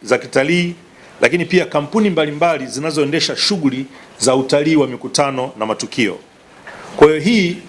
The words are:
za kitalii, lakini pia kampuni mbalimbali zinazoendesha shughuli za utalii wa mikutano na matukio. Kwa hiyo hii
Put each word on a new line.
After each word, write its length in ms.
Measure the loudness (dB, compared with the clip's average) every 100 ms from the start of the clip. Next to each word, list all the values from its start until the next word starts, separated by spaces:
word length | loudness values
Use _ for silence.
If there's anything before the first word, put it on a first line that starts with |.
za 160 | -2 -2
kitalii, 580 | 0 0 2 2 0 -6 -16 -20 -20 0
lakini 240 | 2 2 0
pia 200 | 0 0
kampuni 440 | -2 -2 0 0
mbalimbali 560 | 0 -2 0 0 0 -4
zinazoendesha 680 | -6 -4 -2 -2 -2 -2 -2
shughuli 500 | -2 0 -2 -2 -8 -14 -20 -4
za 160 | 0 2
utalii 400 | 2 2 2 2
wa 120 | 0
mikutano 640 | -4 -6 -2 -2 -2 -6 -6
na 60 | -4
matukio. 520 | -4 -6 -2 -2 -4 -14 -20 -20 -20 -20 -20 -6 4
Kwa 100 | 6
hiyo 120 | 6
hii 380 | 2 2 2 -2